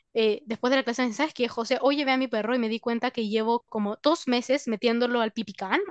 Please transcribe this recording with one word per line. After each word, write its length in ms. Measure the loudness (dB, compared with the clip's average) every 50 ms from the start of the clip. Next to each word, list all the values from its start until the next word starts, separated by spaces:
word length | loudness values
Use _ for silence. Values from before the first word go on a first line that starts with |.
| _ _ -2
Eh, 280 | 2 2 2 2 0 -2
después 240 | -8 -8 -2 0 2
de 60 | 2
la 80 | 2 2
clase, 280 | 0 0 0 0 -2 0
"¿Sabes 220 | -2 -2 -2 0
qué, 140 | -2 -2 -2
José? 300 | -2 -4 -2 -2 -2 2 2
Hoy 140 | 2 2
llevé 160 | 2 2 0 2
a 40 |
mi 120 | 0 0 0
perro 260 | -2 -2 -2 0 0
y 40 | 0
me 80 | 0 -2
di 100 | -2 -4
cuenta 300 | -2 -2 -2 -2 -2 -4
que 180 | -4 -2 -4 -2
llevo 360 | 0 0 0 0 0 -2 _ _
como 300 | -6 -4 -4 -4 -4 0 2
dos 260 | 2 2 2 0 0
meses 400 | 0 0 0 0 -2 -2 0 -2
metiéndolo 520 | -4 0 0 0 2 2 0 2 2 0
al 120 | 0 0 -2
pipicán 480 | -4 -8 -8 -8 -8 -2 2 2 2 2 0